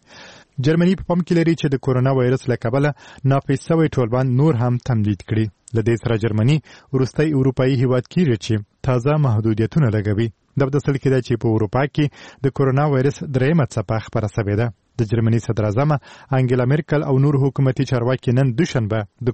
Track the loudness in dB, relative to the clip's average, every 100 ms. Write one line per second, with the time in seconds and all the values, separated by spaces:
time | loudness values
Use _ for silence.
0 | _ -20 -20 -20 -16 -4 0 2 2 0
1 | -2 -2 0 0 2 0 0 -2 0 0
2 | 2 2 2 0 -2 -2 -2 0 0 -4
3 | -12 -4 0 0 0 -4 0 0 0 0
4 | 0 0 0 2 2 2 0 -2 -2 0
5 | 0 -2 -4 -2 -2 -6 _ -4 0 0
6 | 0 -2 0 0 2 0 -4 -20 -6 -2
7 | -2 -2 0 2 0 0 0 2 0 0
8 | -2 0 0 0 -2 -4 -4 _ -2 0
9 | 0 0 2 2 0 0 0 0 0 0
10 | 0 -2 -2 -6 _ -4 -2 -2 -2 -2
11 | 0 0 0 -2 0 0 0 -2 -2 -2
12 | -2 -4 -20 -6 -4 0 0 0 0 0
13 | 0 -4 -4 -2 2 2 0 -2 -4 -4
14 | -4 -4 -4 -4 -2 -2 -2 -6 _ -6
15 | -2 0 2 0 -2 -2 -2 0 0 -2
16 | -6 -18 -4 0 0 0 2 0 0 -2
17 | 0 2 2 2 0 0 0 0 -2 0
18 | 0 -2 0 2 2 0 -2 -2 -2 -4
19 | -6 -8 -6